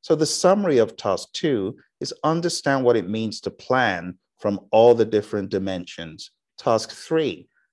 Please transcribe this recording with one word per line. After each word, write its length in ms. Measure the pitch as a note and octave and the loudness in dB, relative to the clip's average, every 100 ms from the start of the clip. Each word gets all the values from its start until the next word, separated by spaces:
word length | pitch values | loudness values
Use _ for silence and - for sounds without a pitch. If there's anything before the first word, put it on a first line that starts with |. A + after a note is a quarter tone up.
So 140 | - D#3 | 0 0
the 100 | D3+ | 0
summary 520 | - F3+ G3 F#3+ C3 | 2 2 2 2 2
of 180 | A2 - | 2 -2
task 320 | G#2 F#2 - | -4 -4 -6
two 420 | - D#3+ B2 F#2+ C3+ _ _ | -6 -2 -2 -4 -8 _ _
is 140 | C3+ - | -12 -4
understand 640 | D#3 E3 E3+ - C#3+ C#3 B2 | -2 -2 -4 -4 -2 0 2
what 100 | A#2 | 2
it 140 | F2 | 0
means 320 | A2 A2 G2 | -6 -6 -8
to 100 | G2+ | -10
plan 680 | - - B2+ A#2+ F2+ F2+ F#2 _ _ | -12 -2 0 0 -2 -8 -14 _ _
from 220 | G#2 G2+ _ | -6 -6 _
all 240 | A2 A#2+ A#2 | 6 8 6
the 80 | |
different 460 | A2+ G#2+ G2+ G#2 G2 | 4 0 -2 -6 -4
dimensions. 800 | G2 F#2+ F#2 F2 - E2 D#2 - _ _ - | -6 -4 -6 -10 -14 -16 -16 -20 _ _ -8
Task 340 | - A2+ - | -2 -2 -2
three, 580 | - - D#3+ D3 E2+ - _ _ | -16 -4 -2 -2 -6 -16 _ _